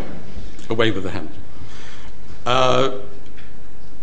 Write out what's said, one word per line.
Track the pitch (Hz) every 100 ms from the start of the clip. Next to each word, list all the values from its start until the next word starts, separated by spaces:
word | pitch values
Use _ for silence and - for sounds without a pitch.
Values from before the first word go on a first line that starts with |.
| - - - - - - -
a | 113
wave | 110 95
of |
the | 95
hand. | 101 80 - - - - - - - - - - - 120
Uh, | 127 127 127 135 - - - - - - - - - - -